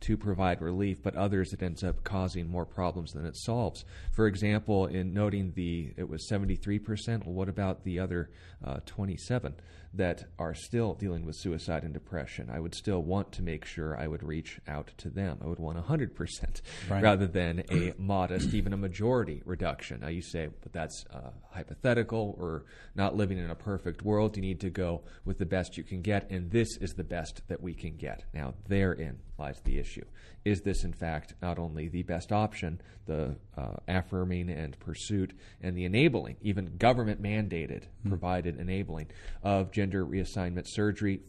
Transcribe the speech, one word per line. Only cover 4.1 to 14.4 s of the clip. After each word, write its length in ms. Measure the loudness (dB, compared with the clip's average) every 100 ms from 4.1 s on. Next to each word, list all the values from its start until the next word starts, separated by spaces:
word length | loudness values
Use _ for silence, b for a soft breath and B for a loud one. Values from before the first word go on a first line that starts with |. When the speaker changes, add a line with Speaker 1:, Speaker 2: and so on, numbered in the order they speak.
Speaker 1:
For 140 | 6 6
example, 600 | 6 4 4 4 4 4
in 260 | 2 0
noting 380 | 4 4 2 0
the, 400 | 0 0 0 -4 -4
it 120 | -4
was 200 | -4 -2
seventy-three 520 | 0 2 2 2 0
percent, 440 | 0 -4 0 -2
well, 100 | -2
what 140 | -2 -2
about 360 | 2 0 0
the 160 | -2 0
other, 300 | 0 0 -2 b b b
uh, 140 | -6 -6
twenty-seven 720 | -6 -4 -2 -2 0 0 -2 -8 b b b
that 300 | 2 2 2 -6 -4
are 140 | -4
still 380 | -4 -2 0 2
dealing 300 | 0 -2 -2
with 100 | -4 -4
suicide 460 | -2 -2 0 -2
and 100 | -2
depression? 560 | -8 -6 -6 -4 -8 -6
I 60 | -4
would 140 | -4
still 280 | -4 0 0
want 280 | 2 0 0
to 100 | -2
make 220 | -2 -2
sure 320 | -6 -6 -4 -2
I 100 | -4
would 140 | -4
reach 360 | -4 -4